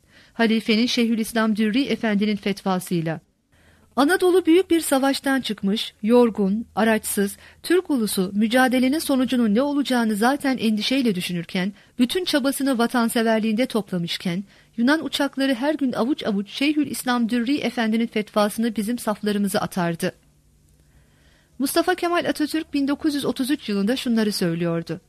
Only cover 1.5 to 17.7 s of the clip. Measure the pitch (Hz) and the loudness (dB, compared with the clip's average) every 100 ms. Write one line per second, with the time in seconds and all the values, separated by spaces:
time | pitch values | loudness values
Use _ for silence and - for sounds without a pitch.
1.5 | 214 214 226 277 226 226 202 214 208 208 | 2 2 0 0 -2 0 0 0 -2 -4
2.5 | 196 196 185 - 175 165 156 - _ _ | -4 -2 -2 -2 -2 -2 -6 -10 _ _
3.5 | _ _ _ _ - 294 370 370 359 349 | _ _ _ _ 0 2 4 4 4 6
4.5 | 339 381 330 - 269 269 269 277 269 240 | 4 4 0 2 2 2 0 0 -2 -2
5.5 | 208 196 214 - - 214 247 240 208 196 | -4 -2 -2 -4 -6 2 6 4 2 0
6.5 | 214 240 - 226 220 - - 196 - - | -2 -4 0 2 0 -2 -2 -2 -4 -20
7.5 | - - 349 359 277 214 - 185 196 220 | -10 0 0 2 0 0 -2 -2 0 2
8.5 | 254 262 247 254 311 - 269 254 247 226 | 4 4 4 2 0 0 0 2 2 2
9.5 | 202 285 285 254 254 220 208 233 285 277 | 2 2 0 0 0 0 2 0 0 -2
10.5 | 262 226 214 214 262 240 180 175 175 165 | 0 0 0 0 0 0 0 -2 -6 -4
11.5 | 185 185 - - - 247 370 359 294 262 | -4 -4 -6 -10 -2 0 0 -2 0 0
12.5 | - 269 233 233 247 226 247 226 220 220 | -2 -2 0 0 0 0 0 2 2 0
13.5 | 214 254 220 - 180 170 - 185 175 202 | 0 0 -2 -4 -4 -4 -6 -4 -6 -8
14.5 | - _ - 240 320 285 - 277 - 269 | -14 _ -2 2 2 0 -4 -4 0 -2
15.5 | 240 285 302 269 - 226 320 - 202 202 | 0 0 0 -2 0 -2 -2 -2 -4 -4
16.5 | - 277 302 285 226 254 240 226 240 233 | -2 0 0 -2 -4 -2 0 0 0 0
17.5 | 285 240 | -2 -2